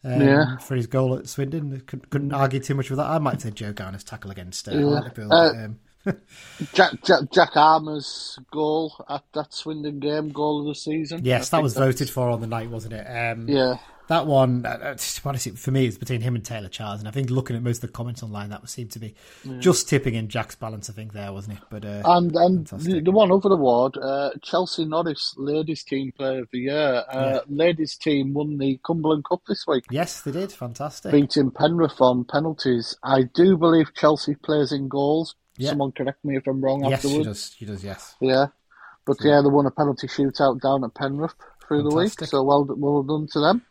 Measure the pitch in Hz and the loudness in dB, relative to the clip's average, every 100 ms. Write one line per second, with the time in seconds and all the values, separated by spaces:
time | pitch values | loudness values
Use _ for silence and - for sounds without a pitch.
0 | 131 127 139 143 143 127 - 131 117 131 | 0 4 8 8 4 -2 -4 -4 0 0
1 | 131 135 - - 139 160 147 135 - 131 | 0 -2 -6 -6 -4 -4 -6 -10 -12 -16
2 | - 143 139 139 135 135 - 139 131 131 | -6 -4 -2 0 0 0 -2 -4 -2 -4
3 | 151 160 143 - 113 104 104 104 92 98 | -2 0 0 -4 -8 -10 -10 -10 -10 -12
4 | - 107 98 95 90 - - 151 143 147 | -14 -16 -14 -14 -12 -12 -4 0 2 0
5 | 120 117 107 165 165 120 107 110 _ _ | -4 -12 4 6 6 2 -10 -14 _ _
6 | 196 - _ - - - 147 - 180 - | -8 -8 _ -20 -20 -12 -2 4 4 4
7 | - 160 - 190 165 151 156 160 156 151 | 4 4 4 4 4 8 6 6 2 -8
8 | 135 - - - 127 147 151 156 156 - | -10 -12 -14 -16 -10 -2 0 0 -4 -10
9 | - 147 _ 156 147 - 156 156 147 143 | -10 -10 _ -10 -8 -10 -8 -6 -8 -4
10 | 143 151 151 143 151 147 147 143 - 156 | -2 -2 -4 -2 -2 0 -4 -8 -6 -4
11 | 147 160 127 123 - 165 147 113 135 123 | -4 -4 0 0 2 0 0 2 0 0
12 | 131 - 123 117 113 113 117 113 110 110 | -4 -2 -2 -2 -4 -6 -6 -10 -10 -12
13 | 123 120 117 113 113 139 127 123 - - | -8 -6 -4 -4 -2 2 2 -2 -10 -20
14 | - 160 147 135 127 123 117 - 143 123 | -2 0 4 4 4 2 -2 -8 -10 -8
15 | - - 143 131 120 110 - 135 127 - | -8 -8 -6 -6 -8 -8 -2 2 0 -2
16 | 120 123 123 120 98 113 95 - 107 104 | -6 -4 -2 -4 -6 -10 -10 -10 -10 -8
17 | 107 135 127 127 127 117 120 120 117 - | -8 -4 -2 -2 -2 -4 -2 -4 -6 -10
18 | 120 117 113 101 104 104 - - 117 113 | -10 -10 -10 -10 -10 -12 -14 -14 -12 -12
19 | 110 - - - 135 127 180 - - 139 | -14 -16 -20 -18 -14 2 4 4 2 0
20 | 131 113 110 120 107 - 113 110 101 107 | 2 -2 -4 -6 -6 -10 -12 -10 -14 -14
21 | 107 104 101 98 104 101 _ 107 104 104 | -14 -12 -10 -10 -12 -14 _ -12 -10 -2
22 | 127 175 175 160 180 185 151 98 160 180 | 2 4 4 2 4 2 -2 -8 -2 0
23 | 160 202 196 190 196 180 131 120 131 135 | 2 4 6 4 4 4 4 4 2 -2
24 | 131 139 139 143 - 170 180 - 156 160 | -4 -2 -4 -6 -4 -2 -2 -4 -2 -2
25 | 170 143 - - 139 151 156 151 - 135 | -2 -4 -8 -6 -4 -2 -2 -8 -6 -6
26 | 135 - 135 131 117 123 131 147 147 123 | -6 -6 -4 -4 -6 -6 -4 0 0 0
27 | 123 131 135 135 143 143 170 165 151 - | -2 -2 0 -2 -4 2 2 2 -4 -4
28 | 160 143 135 143 151 147 135 131 - 170 | 0 0 0 -2 -4 -2 -2 -2 -2 -2
29 | 156 151 139 180 - 185 - 139 - 131 | 2 0 0 -4 -4 -6 -2 -2 -2 -4
30 | 170 - - 156 196 - 123 117 147 - | -4 -6 -8 -6 -8 -8 -12 -8 -10 -10
31 | - 147 143 - 135 - 147 170 156 - | 2 4 4 2 0 2 0 2 0 4
32 | 127 127 120 143 160 151 135 120 113 - | 4 4 0 -2 -2 -2 0 0 -2 -10
33 | 127 135 127 - 185 180 165 165 156 - | 2 2 2 4 6 6 6 4 2 2
34 | 156 151 - 143 - 151 135 143 135 139 | 2 4 -2 -6 0 0 2 -2 -2 0
35 | 143 156 165 - _ - 139 147 139 - | 2 2 -2 -10 _ -6 -4 0 -2 -2
36 | 135 139 147 135 135 135 135 135 135 131 | -6 -4 -4 -4 -2 -2 0 0 0 0
37 | 139 147 151 101 - - 104 98 98 92 | 0 0 -2 -6 -12 -14 -12 -10 -10 -14
38 | - _ 131 131 143 _ _ _ - _ | -16 _ 2 4 2 _ _ _ -20 _
39 | - 139 151 147 143 143 139 - 147 127 | -4 2 6 6 6 4 2 0 -2 -2
40 | 135 - 139 - 139 117 135 135 120 - | -6 -2 -2 2 0 2 0 0 -2 -6
41 | 139 139 160 - - _ - 147 147 156 | -6 -4 -6 -10 -20 _ -2 0 2 2
42 | 202 - 156 139 135 143 139 135 143 147 | 0 -2 -2 0 4 4 4 -2 0 0
43 | 135 156 151 156 151 233 _ | 0 -4 -2 2 2 2 _